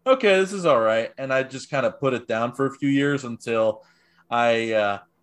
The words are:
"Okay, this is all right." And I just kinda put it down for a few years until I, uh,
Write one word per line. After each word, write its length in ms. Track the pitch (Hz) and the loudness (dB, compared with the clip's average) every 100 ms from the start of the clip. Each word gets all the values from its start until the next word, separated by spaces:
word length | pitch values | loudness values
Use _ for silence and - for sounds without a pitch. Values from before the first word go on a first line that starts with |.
"Okay, 360 | 254 262 208 190 | 0 2 4 4
this 120 | 190 | 2
is 140 | 202 170 | 0 2
all 140 | 123 | 4
right." 320 | 110 113 117 - | 4 2 -2 -8
And 160 | 135 | -4
I 120 | 131 | -2
just 260 | 131 131 - | -2 -8 -6
kinda 220 | 139 117 | -2 -2
put 220 | - 135 | -2 -2
it 120 | 120 - | -2 -4
down 260 | 113 120 | -4 -2
for 140 | 123 135 | -2 -4
a 80 | |
few 140 | - 139 | -2 -2
years 340 | 139 143 135 | 0 0 -2
until 640 | 120 113 120 113 110 107 - _ _ _ _ | -6 -10 -4 0 0 -2 -12 _ _ _ _
I, 440 | 120 120 113 113 | 0 2 2 0
uh, 260 | 110 101 101 - _ | 0 0 -4 -10 _